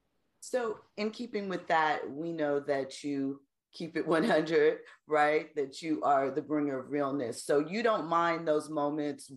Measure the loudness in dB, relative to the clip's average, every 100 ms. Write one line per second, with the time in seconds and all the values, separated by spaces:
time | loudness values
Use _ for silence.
0 | _ _ _ _ -6 -4 -2 -6 -12 -6
1 | -6 -4 -6 -6 -4 -6 2 4 4 0
2 | -4 -8 -6 -2 0 0 0 -2 -2 -8
3 | -6 -2 -2 -4 _ _ _ -12 -6 -4
4 | 2 2 4 2 4 4 4 2 -8 -20
5 | _ 2 4 2 0 -4 -6 -6 -4 0
6 | 2 4 2 -2 -2 -2 0 -2 -4 -2
7 | -2 -2 -4 -6 0 2 2 0 0 0
8 | 0 2 2 0 2 0 0 -2 -2 0
9 | -4 -6 -12